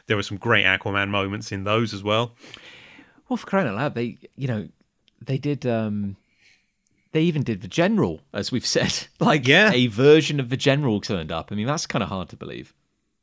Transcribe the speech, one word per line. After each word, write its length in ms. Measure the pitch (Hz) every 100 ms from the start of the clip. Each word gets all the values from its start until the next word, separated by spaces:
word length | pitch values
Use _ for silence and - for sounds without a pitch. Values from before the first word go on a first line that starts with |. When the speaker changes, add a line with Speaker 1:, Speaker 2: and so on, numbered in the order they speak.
| -
Speaker 1:
There 80 | 107
were 60 |
some 140 | 101 98
great 280 | 117 107 95
Aquaman 440 | 95 110 101 98
moments 420 | 101 98 104 113
in 120 | 98 98
those 280 | 110 113
as 100 | 101
well. 300 | 101 107 120 - - - - - - - - _ _
Speaker 2:
Well, 100 | 247
for 100 | -
crying 200 | 196 147
out 80 | 101
loud, 200 | 143 117
they, 220 | 120 - - -
you 120 | 131
know, 220 | 110 - - _ _ _ _ 120
they 120 | 127
did, 280 | 147 139 127
um, 520 | 113 110 104 101 98 _ _ _ _ _ _ _ _ _
they 80 | 156
even 220 | 170 156
did 180 | 117 104
the 60 | 98
General, 500 | 117 175 220 110 78 -
as 180 | - 101
we've 140 | 123 -
said. 420 | - - - -
<laughs> 60 | _
Like, 260 | 175 156 123
Speaker 1:
Yeah. 240 | 160 214
Speaker 2:
a 160 | 127 123
version 500 | 104 139 156 147 147
of 80 | 123
the 80 | 131
General 420 | 139 139 143 104
turned 320 | - 98 78
up. 180 | 82 80
I 60 | 104
mean, 100 | 113
that's 220 | 156 -
kinda 200 | 139 95
hard 200 | 95 90
to 60 | -
believe. 380 | - 62 - _ _ _ _ _